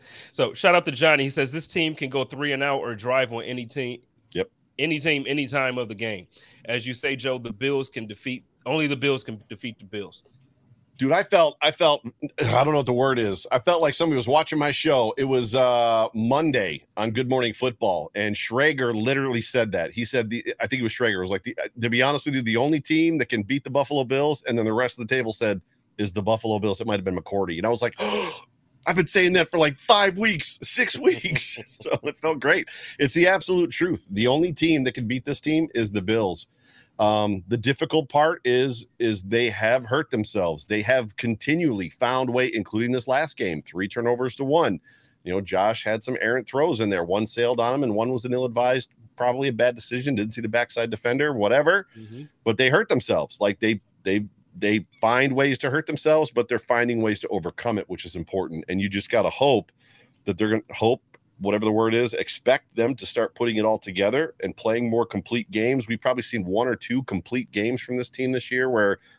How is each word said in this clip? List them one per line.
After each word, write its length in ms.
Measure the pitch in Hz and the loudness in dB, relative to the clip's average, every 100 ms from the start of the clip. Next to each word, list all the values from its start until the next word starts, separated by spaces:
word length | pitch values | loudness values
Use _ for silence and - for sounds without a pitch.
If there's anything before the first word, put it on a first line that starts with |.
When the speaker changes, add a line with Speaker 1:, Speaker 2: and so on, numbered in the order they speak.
| - - - | -16 -20 -10
Speaker 1:
so 200 | - 120 | -2 -2
shout 220 | - 190 | 2 4
out 100 | 175 | 4
to 80 | 165 | 2
Johnny. 320 | 120 160 147 | 2 4 4
He 60 | 139 | 2
says, 200 | 143 135 | 0 -2
"This 140 | 156 - | -4 -4
team 280 | 185 160 | -2 -2
can 160 | 156 135 | -2 -4
go 140 | 135 | -4
three 280 | 127 131 147 | -4 -4 -4
and 100 | 135 | -2
out 180 | 139 139 | 0 -2
or 140 | 117 | -4
drive 380 | 107 117 131 123 | -6 0 0 0
on 120 | 117 | -4
any 220 | 110 127 117 | -6 -8 -8
team." 340 | 139 123 123 _ _ _ | -6 -6 -8 _ _ _
Speaker 2:
Yep. 180 | 175 - _ _ - | -6 -6 _ _ -4
Speaker 1:
Any 200 | 156 156 | -2 0
team, 240 | 156 143 135 | 0 -2 0
any 200 | 147 131 | -2 -2
time 320 | 139 131 123 | -2 -2 -2
of 100 | 113 | -6
the 60 | |
game. 320 | 104 113 98 90 - - - - | -6 -6 -8 -12 -20 -20 -16 -6
As 200 | 120 117 | -6 -4
you 60 | |
say, 220 | 120 143 131 | -4 -4 -2
Joe, 220 | 131 127 | -4 -4
the 140 | 117 | -6
Bills 360 | 101 135 139 131 | -4 -2 -2 -4
can 180 | 120 110 | -8 -12
defeat, 380 | 104 135 127 - _ 123 | -10 -10 -10 -12 _ -4
only 200 | 156 147 | 0 0
the 80 | 135 | 0
Bills 280 | 139 131 | 0 0
can 180 | - 110 - | -4 -12 -14
defeat 300 | 110 123 113 | -14 -12 -12
the 60 | 95 | -12
Bills. 360 | 107 92 - _ _ _ _ _ _ _ - | -10 -10 -14 _ _ _ _ _ _ _ -4
Speaker 2:
Dude, 140 | 135 | 2
I 100 | 170 | 2
felt, 340 | 196 190 156 - | 4 6 4 4
I 80 | 151 | 0
felt, 340 | 151 170 147 123 - 143 - | 4 4 4 -2 -12 -10 -2
I 240 | 127 120 | 2 4
don't 80 | 143 | 4
know 60 | 147 | 2
what 80 | 127 | 2
the 60 | |
word 280 | 123 135 123 | 2 2 2
is. 260 | 107 95 - | 0 -2 -2
I 80 | 123 | 0
felt 200 | 175 175 | 2 4
like 140 | 156 | 2
somebody 220 | 139 170 135 | 2 2 2
was 100 | 113 | 2
watching 320 | 151 156 156 | 2 2 0
my 140 | 147 | 0
show. 420 | 131 156 135 110 135 | 2 2 4 2 0
It 60 | |
was, 320 | 135 127 117 | 0 0 2
uh, 540 | 127 127 120 117 113 110 | 2 4 4 4 2 2
Monday 680 | 110 117 139 160 131 92 76 - - | 0 0 2 2 0 -2 -6 -10 -4
on 160 | 110 | -2
Good 160 | 113 127 | -2 0
Morning 240 | 131 120 | 0 0
Football, 580 | - 127 113 107 87 78 104 | 0 -4 0 0 0 -4 -4
and 180 | 104 | -4
Schrager 580 | 104 - 117 151 143 123 110 | -4 -4 0 2 2 -2 0
literally 400 | 117 139 135 117 | 0 0 -2 -2
said 300 | - 127 110 | -2 0 0
that. 220 | 92 80 | -2 -4
He 120 | 110 | -6
said, 240 | 117 127 110 | -2 -2 -2
the, 160 | 117 - - | -4 -6 -6
I 80 | 113 | -6
think 140 | 131 | -2
it 20 | |
was 80 | 113 | -2
Schrager, 280 | - 117 98 | 0 0 0
was 100 | 92 | -2
like, 140 | 98 | -4
"The, 120 | - 92 | -6 -8
uh, 60 | - - | -8 -6
to 80 | 117 | -2
be 140 | 120 | 2
honest 240 | 131 147 151 | 2 0 -2
with 80 | |
you, 80 | 135 | -2
the 140 | 113 113 | 0 0
only 240 | 143 156 | 2 0
team 360 | - 160 165 160 | 0 2 2 0
that 80 | 120 | 0
can 160 | 117 | -2
beat 180 | 101 139 | -2 -4
the 80 | 135 | -2
Buffalo 320 | 135 139 147 | -2 0 -2
Bills," 400 | 120 135 147 147 - | 0 0 0 -2 -2
and 100 | 117 | 0
then 60 | |
the 80 | 110 | 0
rest 260 | 110 123 123 | 0 -2 -4
of 80 | 113 | -2
the 80 | |
table 180 | 131 113 | -2 -2
said, 280 | - 110 98 - _ _ - | -2 0 -2 -6 _ _ -6
"is 140 | 104 | -4
the 100 | 92 | -2
Buffalo 360 | 98 110 113 107 | 0 0 0 0
Bills." 220 | 104 98 | 0 -2
It 60 | 113 | -2
might 80 | 101 | -2
have 80 | |
been 120 | 92 90 | -2 -4
McCourty. 420 | - 98 90 82 | -4 -4 -2 -2
And 60 | 110 | -2
I 20 | |
was 120 | 120 | 0
like, 140 | 120 - | -2 -4
<gasps> 880 | 104 104 92 - - _ _ _ - | -4 -4 -6 -10 -18 _ _ _ -2
"I've 100 | 175 | 0
been 100 | 165 | 2
saying 280 | 202 180 | 2 4
that 180 | 180 165 | 4 2
for, 60 | 170 | 4
like, 180 | 151 135 | 2 2
five 420 | - 208 196 180 | 4 6 6 2
weeks, 400 | 220 165 - - | -2 -2 -6 -8
six 340 | - - 226 - | -4 0 0 0
<laughs> 0 | |
weeks." 600 | 302 349 - - - - 107 | 0 0 0 -2 -2 -4 -10
So 300 | - 156 139 | -10 -4 -4
it 160 | 151 - | -4 -4
felt 220 | 160 151 | -2 0
great. 260 | 135 180 - - - - | 2 2 0 -12 -14 -2
It's 160 | 143 | 0
the 140 | 165 175 | 4 4
absolute 420 | 190 165 180 170 | 4 2 2 0
truth. 380 | - 180 156 - | 0 -2 -2 -4
The 160 | 98 120 | 0 2
only 260 | 143 180 | 2 0
team 300 | 147 165 156 | 0 2 2
that 120 | 127 | 0
can 120 | 127 110 | -2 -4
beat 180 | 127 | -4
this 160 | 143 143 | -4 -6
team 280 | 151 156 160 117 | 0 0 0 -2
is 160 | 110 | -2
the 100 | 101 | -2
Bills. 460 | 92 113 98 85 - _ _ _ _ - | 0 0 0 -4 -12 _ _ _ _ 0
Um, 460 | 107 107 104 98 87 | 2 2 0 -2 -4
the 100 | 117 | -2
difficult 520 | 113 139 156 160 139 | 0 0 0 0 2
part 320 | 147 156 170 | 2 2 2
is, 400 | 123 123 135 117 - - | 2 2 2 -2 -10 -4
is 240 | 117 104 | -2 -2
they 280 | 95 113 120 | 0 0 2
have 360 | 101 110 131 117 | 0 2 2 0
hurt 240 | 135 156 | -2 -2
themselves. 540 | 117 107 104 87 78 - | -4 -2 -2 -2 -2 -4
They 160 | 107 | -2
have 340 | 104 131 107 - | 2 0 0 -4
continually 720 | 120 110 - 160 165 104 87 | -4 -4 -2 0 0 -2 -6
found 380 | - 120 131 127 | -2 0 0 0
way, 220 | 123 127 | 0 0
including 380 | 110 92 107 120 | -2 -4 -2 0
this 160 | 123 117 | -2 0
last 300 | 131 156 - | 0 0 -2
game, 260 | 101 76 | -4 -4
three 240 | - 85 98 | -6 -6 -6
turnovers 480 | - 120 120 127 - | -2 -2 0 -2 -4
to 80 | |
one. 360 | 135 156 143 85 - _ _ _ | 0 2 2 -2 -8 _ _ _
You 100 | - | -6
know, 80 | 92 | -4
Josh 440 | 95 92 104 117 | -2 2 2 0
had 180 | 107 110 | -2 -2
some 140 | - 131 | -4 -2
errant 280 | 113 127 107 | 0 -2 -2
throws 320 | 135 165 117 | 0 0 2
in 100 | 107 | 0
there. 140 | 92 | 0
One 220 | 85 101 110 | 0 0 0
sailed 320 | - 120 120 | 0 0 2
on 120 | 117 | 0
him 120 | 135 | 0
and 100 | 131 | 0
one 160 | 104 117 | 0 -2
was 140 | 127 | -2
an 80 | 123 | -2
ill-advised, 580 | 123 127 117 123 131 - _ 113 | -2 -2 0 2 0 -2 _ -18
probably 320 | - 123 127 139 | -2 0 0 -2
a 60 | |
bad 240 | 113 123 120 | 2 2 2
decision. 400 | - 127 139 113 | -4 -4 -2 -2
Didn't 180 | 107 | -2
see 60 | 110 | -4
the 80 | 113 | -2
backside 420 | 117 120 - 113 | 0 0 -2 -4
defender, 420 | 107 120 135 151 | -2 -2 0 0
whatever. 520 | 127 104 131 151 196 190 113 | 2 4 4 4 2 -2 -14
Speaker 1:
Mm-hmm. 260 | 110 117 151 _ | -18 -16 -18 _
Speaker 2:
But 140 | 113 110 | 0 2
they 120 | 131 | 4
hurt 200 | 160 220 | 4 4
themselves. 520 | 131 - 90 71 - | 0 2 0 0 0
Like, 200 | 104 101 | 0 2
they, 200 | 110 110 - _ | 0 0 -6 _
they, 220 | 98 104 104 - _ 90 | -2 -2 -2 -10 _ -4
they 260 | 104 107 - _ | 0 0 -2 _
find 340 | 113 123 135 | 2 4 2
ways 220 | 131 139 131 | 2 2 0
to 120 | 143 | -2
hurt 160 | 143 156 | -2 -4
themselves, 460 | 151 156 156 151 | -2 2 2 2
but 160 | 123 117 | 0 0
they're 100 | 117 | -2
finding 420 | - 120 120 117 | 0 2 2 2
ways 200 | 110 107 | 0 0
to 80 | - | -4
overcome 500 | 98 85 - 120 104 | -4 -6 -6 -2 -2
it, 100 | - | -4
which 180 | 87 - | -8 -8
is 100 | 87 | -10
important. 480 | 80 95 78 80 - | -6 -4 -4 -8 -6
And 120 | 92 | -2
you 80 | 101 | -2
just 200 | 98 - | -4 0
gotta 220 | 117 90 | 0 0
hope 400 | - 139 117 - _ _ _ _ _ | 2 4 4 0 _ _ _ _ _
that 120 | - 92 | -6 -2
they're 140 | 107 | 0
gonna 120 | 110 - | 0 -2
hope, 300 | - 110 127 _ - _ - | 0 2 2 _ -20 _ -6
whatever 240 | 98 107 | -2 0
the 60 | 110 | 2
word 240 | 107 113 | 2 4
is, 200 | 113 120 | 2 0
expect 600 | 87 - - - 135 - | -2 -6 -2 2 2 0
them 220 | - 117 131 | 0 0 -2
to 100 | 95 | -4
start 260 | - 110 - | -2 -2 -2
putting 180 | 120 107 | 0 2
it 80 | |
all 140 | 110 110 | 2 0
together 560 | - 92 101 131 160 - | -2 0 2 2 -2 -6
and 140 | 95 - | -8 -4
playing 340 | 110 117 120 | -2 0 0
more 160 | 113 113 | 0 0
complete 420 | 101 - 120 107 | -4 -4 -4 -2
games. 340 | 107 117 131 110 | 0 0 0 -2
We've 140 | 117 | -2
probably 240 | 131 123 | -2 -2
seen 200 | - 117 | -4 -6
one 220 | 90 98 127 | -2 -2 -2
or 80 | |
two 300 | 113 - 127 | -4 -4 -4
complete 440 | 131 95 - 127 117 | -2 -6 -4 -6 -4
games 280 | 101 110 123 | -2 -2 -4
from 160 | - 123 | -6 -6
this 140 | 120 | -6
team 220 | - 127 | -4 -4
this 180 | 127 - | -4 -2
year 180 | 127 131 | -2 0
where 280 | 117 101 98 _ | 2 2 0 _